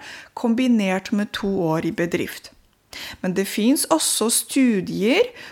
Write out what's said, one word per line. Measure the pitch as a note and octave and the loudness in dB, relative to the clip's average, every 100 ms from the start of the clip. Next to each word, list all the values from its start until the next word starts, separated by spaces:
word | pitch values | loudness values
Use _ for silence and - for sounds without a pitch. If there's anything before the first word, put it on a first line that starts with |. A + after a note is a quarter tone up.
| - - - | -8 -18 -16
kombinert | - A#3+ A3+ B3+ A3+ F#3+ F#3 - | -4 0 2 4 4 2 0 -2
med | G3+ G#3 | -2 -2
to | - G3 | -4 -2
år | F#3+ E3 D#3+ | 0 2 0
i | E3 | 0
bedrift. | E3+ F3 E3 - - - - _ _ _ - - - | -2 -2 -2 -4 -8 -18 -20 _ _ _ -16 -14 -8
Men | F#3 | -4
det | F#3 | -2
finnes | G3 - G#3+ D4+ - | -2 0 2 2 2
også | D#4+ - - G#3+ | 0 0 0 0
studier | - - C#4 B3+ G3+ E3+ E3+ G3+ E4 A#4+ - - | 0 0 2 4 2 -2 -2 2 2 0 -4 -20